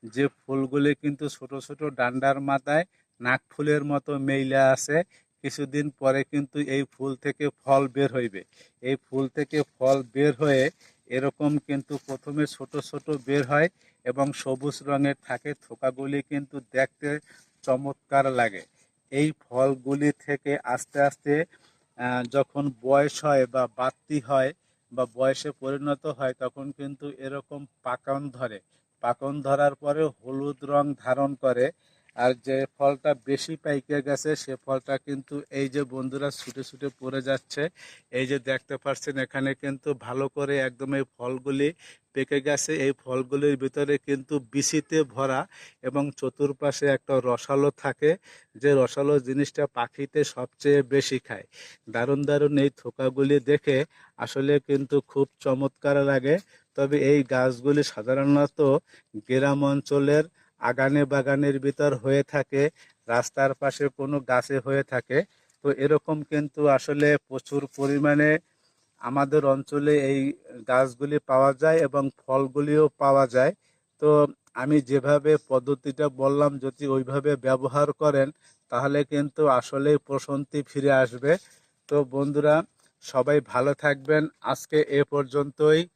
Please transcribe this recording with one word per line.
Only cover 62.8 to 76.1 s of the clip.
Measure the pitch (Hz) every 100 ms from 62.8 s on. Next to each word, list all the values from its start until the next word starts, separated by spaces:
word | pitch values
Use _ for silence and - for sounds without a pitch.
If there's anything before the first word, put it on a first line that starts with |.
| - _ -
রাস্তার | 117 123 - 135
পাশে | 135 139 - 143
কোনো | - 135 143
গাছে | 127 127 - 139
হয়ে | 131 139
থাকে। | 123 127 - 135 196 _ _ _
তো | 143
এরকম | 139 139 151 - 156
কিন্তু | 143 151 147 - 147
আসলে | 135 - 147 147 147
প্রচুর | _ 131 - 143 139 -
পরিমাণে | 139 143 147 147 151 156 _ _ _ _ _ _
আমাদের | 120 139 139 151 139
অঞ্চলে | 135 135 147 147 147
এই | 135 139 135 - - 123 110
গাছগুলি | 127 131 120 143 147
পাওয়া | - 131 135
যায় | 131 156 160
এবং | 147 139 139 -
ফলগুলিও | - 131 135 131 147 151 151 _
পাওয়া | 139 139 131
যায়। | 123 135 196 _ _ _ _
তো | 151 151 147 - _
আমি | - 131 151
যেভাবে | 127 139 127 147 143 151 _
পদ্ধতিটা | 131 123 139 147 135
বললাম, | 147